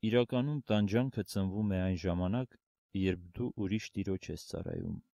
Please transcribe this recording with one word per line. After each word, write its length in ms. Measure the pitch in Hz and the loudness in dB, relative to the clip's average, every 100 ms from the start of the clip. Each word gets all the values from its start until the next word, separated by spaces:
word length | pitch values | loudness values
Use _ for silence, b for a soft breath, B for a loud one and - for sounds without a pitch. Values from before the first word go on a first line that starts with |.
Իրականում 560 | 110 117 120 123 143 151 | 4 4 4 0 0 -4
տանջանքը 600 | - 107 104 110 131 123 | 0 2 4 4 2 -2
ծնվում 480 | 101 101 95 98 107 | -4 0 0 0 0
է 80 | 95 | 2
այն 180 | 92 90 | 2 0
ժամանակ, 640 | 92 85 92 117 131 - _ _ _ 98 | 0 0 2 0 -2 -10 _ _ _ 0
երբ 300 | 95 90 87 | 2 0 -6
դու 200 | - 123 - | -6 -4 -2
ուրիշ 340 | 98 107 - | -2 -2 -4
տիրոջ 400 | - 95 95 - | -6 -2 -4 -4
ես 160 | 85 - | -10 -8
ծառայում 560 | 85 87 85 87 85 _ | -8 -6 -6 -6 -8 _